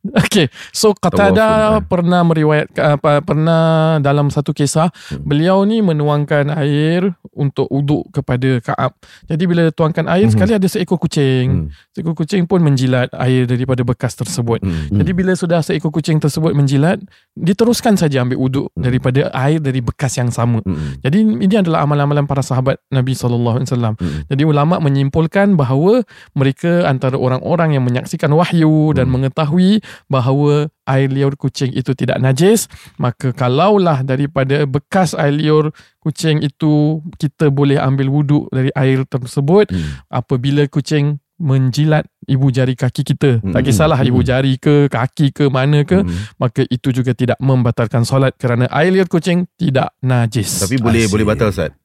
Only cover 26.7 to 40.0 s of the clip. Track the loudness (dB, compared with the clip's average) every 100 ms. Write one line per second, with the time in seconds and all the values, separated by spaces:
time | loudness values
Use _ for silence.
26.7 | 0 0 0 -2 0 -2 -2 -2 0 0
27.7 | 0 0 -2 -4 -4 0 2 2 2 2
28.7 | 4 2 0 0 0 -2 -2 0 2 2
29.7 | 2 -2 -20 _ -2 0 0 2 0 -2
30.7 | _ -2 0 0 0 -2 -2 -6 -4 -4
31.7 | -4 -4 -4 -2 0 0 2 4 2 -2
32.7 | -14 -20 -4 -4 -2 -6 -2 -2 2 2
33.7 | 2 2 0 -2 -2 -2 -2 0 0 0
34.7 | -4 _ 0 0 0 0 0 2 2 0
35.7 | -6 _ _ -8 -4 -2 0 -2 _ 0
36.7 | 2 2 -2 -8 -6 -6 _ 0 2 2
37.7 | 2 0 0 0 0 2 0 0 -2 -2
38.7 | 0 0 0 -2 -6 -4 -4 2 2 2
39.7 | -2 -6 -10